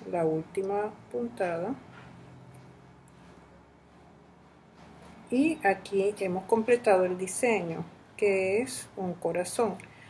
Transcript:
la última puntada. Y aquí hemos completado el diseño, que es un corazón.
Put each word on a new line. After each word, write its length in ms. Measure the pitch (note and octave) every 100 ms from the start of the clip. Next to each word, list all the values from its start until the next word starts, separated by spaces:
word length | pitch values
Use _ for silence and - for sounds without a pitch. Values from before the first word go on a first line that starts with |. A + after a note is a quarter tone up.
| -
la 140 | F3+
última 720 | D#3+ D#3+ D#3+ - F#3+ G3+ G#3+ G#3+ -
puntada. 600 | A#3+ A#3 - F#3 E3+ F#3 C4+ - - - - - - - - - - - - - - - - - - - - - - - - - - - - - - - - - - -
Y 280 | B3 D#4 D#4+ G3+
aquí 480 | F#3+ - G3 G3 G#3
hemos 260 | F#3+ F3+ F#3
completado 580 | A3+ A3 A#3+ A#3 F#3+
el 140 | F#3 F#3
diseño, 680 | F#3 - B3 G#3 E3+ E3 E3+ - - -
que 460 | G#3 G3 F#3+ G3+
es 260 | C4 - - -
un 180 | F#3
corazón. 640 | F3 E3 F3 F3+ - A#3 F#3 - - -